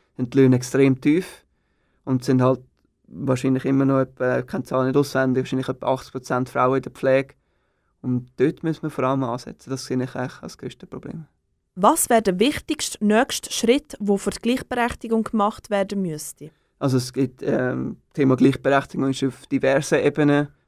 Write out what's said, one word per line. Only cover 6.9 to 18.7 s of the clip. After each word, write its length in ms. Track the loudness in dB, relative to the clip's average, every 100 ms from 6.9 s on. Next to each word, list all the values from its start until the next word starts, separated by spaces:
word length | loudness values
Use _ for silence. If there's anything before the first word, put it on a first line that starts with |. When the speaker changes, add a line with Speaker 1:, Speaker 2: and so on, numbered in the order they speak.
Speaker 1:
Pflege. 420 | -4 2 2 0 _ _ _ _ _ _ _
Und 300 | -4 -4 -4 0
dort 260 | 0 0
müssen 200 | -6 -4
wir 60 | -6
vor 120 | -4
allem 220 | -2 -2 -4
ansetzen. 440 | -6 -10 -18 -10
Das 140 | -10
sehe 180 | -4 -4
ich 140 | -4 -6
eigentlich 260 | -10 -10
als 160 | -18 -14
größte 300 | -16 -16 -16
Problem. 380 | -16 -14 -14 -16 _ _ _ _ 0
Speaker 2:
Was 340 | 2 2 2
wäre 120 | 2
der 180 | 2 2
wichtigste 640 | 0 0 -6 -6 -6 -2 2
nächste 460 | 2 2 -4 -8
Schritt, 460 | -4 2 0 0 -6
der 180 | -2 0
für 120 | -2
die 100 | -4
Gleichberechtigung 840 | -2 -2 -4 -4 -4 -4 -4 -2
gemacht 460 | -2 0 -2 -4 -4
werden 320 | -4 -2 -4
müsste? 500 | -6 -6 -12 -16 -20 _ _ -4
Speaker 1:
Also 160 | 0 0
es 160 | -2
gibt, 300 | -2 -4 -4
ähm, 540 | -4 -2 -2 -2 -6 -10 _
Thema 240 | 0 2 4
Gleichberechtigung 720 | 4 4 2